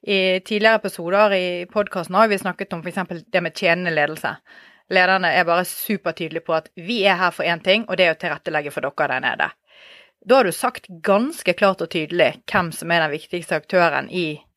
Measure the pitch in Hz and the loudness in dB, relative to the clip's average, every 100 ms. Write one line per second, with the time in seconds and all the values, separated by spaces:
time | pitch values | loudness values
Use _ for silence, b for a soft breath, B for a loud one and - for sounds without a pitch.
0 | - 196 185 185 185 214 214 220 202 - | -2 0 2 0 -2 0 2 2 0 -8
1 | 170 196 214 190 180 175 180 214 202 196 | -2 2 4 2 -2 -6 -6 -4 -4 -4
2 | 160 185 220 196 190 175 196 170 165 170 | -2 2 4 2 -4 -8 -8 -10 -8 -6
3 | 180 170 - 185 175 - 185 170 180 156 | -6 -8 -2 -2 -2 -2 2 2 2 0
4 | 147 156 127 - B B B B B 185 | 0 -2 -8 -8 B B B B B 2
5 | 180 190 180 151 170 170 180 - - 196 | 4 4 2 2 2 2 0 -6 -6 -4
6 | 175 160 160 160 - 160 156 - 170 240 | -4 -6 -6 -8 -2 -2 -4 -12 -6 0
7 | 196 180 180 - 170 170 185 208 226 185 | 2 2 0 0 -2 0 2 2 2 2
8 | 180 156 175 147 - 151 143 143 139 - | 2 2 -4 -6 -4 -4 -4 -6 -6 -2
9 | 147 131 127 - - - _ B B B | -2 -2 -2 -2 -4 -6 _ B B B
10 | B B 196 262 208 - 247 - - 170 | B B 2 4 4 0 -4 -4 -12 -6
11 | 180 202 254 330 - 170 202 190 165 175 | 2 2 2 -4 -4 2 2 2 -4 -4
12 | 156 175 143 - - 208 170 - 165 170 | -4 2 2 0 -4 -2 -2 -4 -2 0
13 | 156 147 - 175 160 156 151 185 170 139 | 0 -2 -6 -10 -4 -6 0 2 4 2
14 | - 180 165 151 _ | -4 -4 -4 -6 _